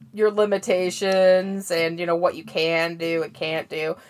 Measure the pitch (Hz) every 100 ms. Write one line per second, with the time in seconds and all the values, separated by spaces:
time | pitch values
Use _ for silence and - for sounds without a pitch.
0 | - 208 214 208 208 202 - 180 180 180
1 | 196 190 185 185 190 196 190 170 165 170
2 | 170 170 170 151 165 - 160 165 165 170
3 | 165 165 156 - 160 160 - 156 156 -
4 | -